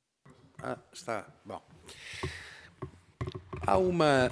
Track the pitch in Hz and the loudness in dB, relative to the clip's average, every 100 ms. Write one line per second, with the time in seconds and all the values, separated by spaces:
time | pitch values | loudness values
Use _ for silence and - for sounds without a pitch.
0 | _ _ - - - - 120 127 - - | _ _ -20 -20 -20 -12 -8 -8 -10 -14
1 | - 110 92 - 98 95 - - - - | -6 -6 -6 -16 -14 -14 -14 -20 -20 -18
2 | - - - - - - - - - - | -14 -8 -8 -8 -14 -18 -20 -16 -16 -16
3 | _ - - - - - - 190 185 175 | _ -10 -8 -10 -10 -6 2 4 4 4
4 | 151 135 127 | 6 6 4